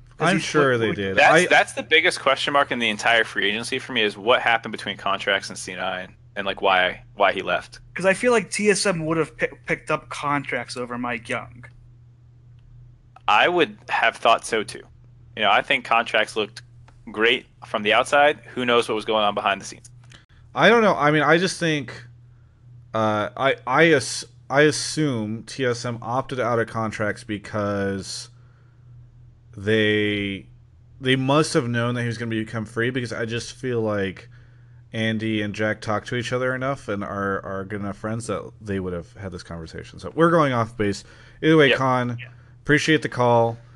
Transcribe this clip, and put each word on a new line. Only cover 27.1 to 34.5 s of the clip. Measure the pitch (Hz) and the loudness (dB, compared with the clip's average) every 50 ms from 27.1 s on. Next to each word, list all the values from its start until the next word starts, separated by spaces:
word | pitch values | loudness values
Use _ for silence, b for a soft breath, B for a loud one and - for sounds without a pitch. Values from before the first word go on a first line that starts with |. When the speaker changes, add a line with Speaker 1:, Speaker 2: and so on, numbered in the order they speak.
| 101 - - | -4 -6 -8
Speaker 2:
because | - 104 98 101 - - 107 104 101 101 101 98 98 98 98 92 - - - - - b b b b b b b b b b b b b b - - _ - - - - - _ - - | -8 -10 -8 -8 -8 -6 -4 -4 -2 -2 -2 -2 -4 -4 -6 -8 -10 -12 -12 -14 -16 b b b b b b b b b b b b b b -20 -20 _ -20 -20 -20 -20 -20 _ -20 -18
they, | 104 98 104 110 110 107 107 107 107 104 104 104 101 101 98 98 95 - - - - - _ _ - - - - - | -8 -2 0 2 2 4 2 2 2 2 0 0 -2 -4 -4 -6 -8 -10 -16 -20 -20 -20 _ _ -20 -20 -20 -20 -6
they | 131 127 131 | 0 0 0
must | 131 131 131 139 156 156 - - | 2 2 2 2 2 2 2 0
have | 165 127 120 | 0 0 0
known | 120 117 117 120 123 | -2 -2 0 -2 -2
that | 123 120 | -2 -4
he | |
was | 120 113 113 | -4 -4 -6
gonna | 120 117 | -6 -4
become | 113 110 110 110 - 113 107 | -4 -4 -4 -4 -6 -8 -8
free, | 107 - 120 117 123 | -6 -4 -2 -2 -2
because | 127 131 120 117 - | -2 -4 -6 -6 -6
I | - 120 | -6 -6
just | 110 117 117 113 - - | -4 -6 -6 -8 -10 -12
feel | - - 131 123 117 | -10 -6 -4 -2 -2
like | 110 107 104 101 98 95 87 - - - b b b b | -2 -2 -2 -2 -2 -4 -6 -10 -16 -20 b b b b